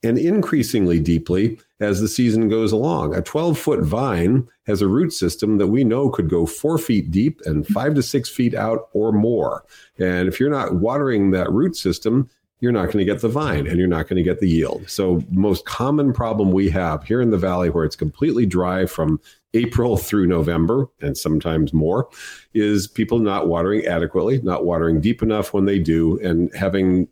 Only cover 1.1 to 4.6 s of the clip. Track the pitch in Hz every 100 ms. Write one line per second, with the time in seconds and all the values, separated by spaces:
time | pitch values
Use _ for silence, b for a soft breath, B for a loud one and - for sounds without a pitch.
1.1 | 82 82 90 110 113 b b 104 98 107
2.1 | - 123 110 113 110 110 107 139 165 76
3.1 | 92 - 147 170 151 - 147 78 104 135
4.1 | 92 87 131 123 b